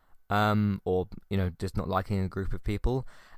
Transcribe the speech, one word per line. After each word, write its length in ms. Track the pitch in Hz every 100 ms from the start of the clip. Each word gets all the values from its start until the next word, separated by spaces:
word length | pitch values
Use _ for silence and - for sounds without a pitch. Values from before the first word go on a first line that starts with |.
| _ - -
um, 520 | 104 107 107 104 95
or, 220 | 92 92 92 - -
you 60 | 98
know, 140 | 92 82
just 160 | 95 104
not 120 | 85
liking 300 | 92 95 98
a 100 | 92
group 240 | 98 95
of 120 | 92
people, 420 | 113 101 117 131 - - -